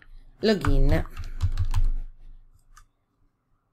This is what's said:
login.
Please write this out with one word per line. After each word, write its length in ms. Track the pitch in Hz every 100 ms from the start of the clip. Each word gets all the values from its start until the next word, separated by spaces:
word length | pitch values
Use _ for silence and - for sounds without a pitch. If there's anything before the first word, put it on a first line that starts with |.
| - - - _
login. 680 | 214 196 - 139 143 160 - - - - - - - - - - - - - - - _ _ - _ _ _ _ _ _ _ _ _